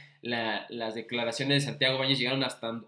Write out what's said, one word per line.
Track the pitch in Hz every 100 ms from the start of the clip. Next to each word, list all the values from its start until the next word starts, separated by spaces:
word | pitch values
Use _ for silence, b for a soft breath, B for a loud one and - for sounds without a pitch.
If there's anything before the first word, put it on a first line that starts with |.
| B B
la, | 117 117 113 104 -
las | 117 110
declaraciones | 110 - 120 117 113 135 143
de | 143
Santiago | - 131 131
Baños | 135 135
llegaron | 120 135
hasta | 123 - 117 113